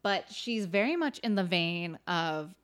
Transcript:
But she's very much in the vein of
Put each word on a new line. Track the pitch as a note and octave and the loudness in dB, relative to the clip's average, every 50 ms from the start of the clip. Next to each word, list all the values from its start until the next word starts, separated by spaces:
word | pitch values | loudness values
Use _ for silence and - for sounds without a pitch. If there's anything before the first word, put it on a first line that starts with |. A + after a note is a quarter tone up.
| - | -2
But | G3+ G3 F3+ - - | 0 0 0 -2 -6
she's | G#3+ - - A#3+ A#3 A3 G3+ | -12 -10 -4 -2 -2 -2 0
very | F3 F3 G3 G#3 C4 E4+ | 2 2 2 2 4 2
much | F4 D#4+ C#4+ - - | 2 0 0 -2 -2
in | - A3+ G#3 | -2 0 2
the | G3 F#3 | 2 2
vein | F3 F#3 F3 E3+ E3+ F3 E3+ E3+ E3+ D#3+ - - | 2 2 2 2 2 0 -2 -4 -6 -8 -8 -4
of | - F3 E3+ E3 E3 D#3 D#3 D3+ E3 F#3+ _ | -2 0 0 0 0 0 -2 -4 -6 -12 _